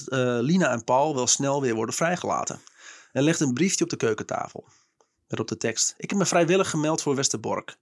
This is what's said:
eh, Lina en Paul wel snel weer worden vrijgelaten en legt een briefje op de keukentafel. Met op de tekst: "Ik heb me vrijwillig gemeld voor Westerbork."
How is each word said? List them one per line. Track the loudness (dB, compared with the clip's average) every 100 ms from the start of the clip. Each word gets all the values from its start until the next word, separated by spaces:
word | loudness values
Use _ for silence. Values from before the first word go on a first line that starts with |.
| -2
eh, | 0 2 2
Lina | 2 4 4
en | 0
Paul | 2 4 4 2
wel | 0
snel | 0 0 0
weer | 0 0
worden | -2 0
vrijgelaten | 0 0 -2 -2 -2 -8 -16 _ -20 -20 -8
en | 0
legt | 2 2
een | 0
briefje | 2 0 0
op | -2
de | 0
keukentafel. | -2 -2 -4 -6 -6 -12 -20 _ _ _ _ _ -10
Met | -6
op | -6
de | -4
tekst: | -4 -2 -4 -4
"Ik | -4
heb | 0
me | 2
vrijwillig | 4 4 2 2
gemeld | 0 0 0
voor | 0 0
Westerbork." | 0 -2 -4 -6 -6 -20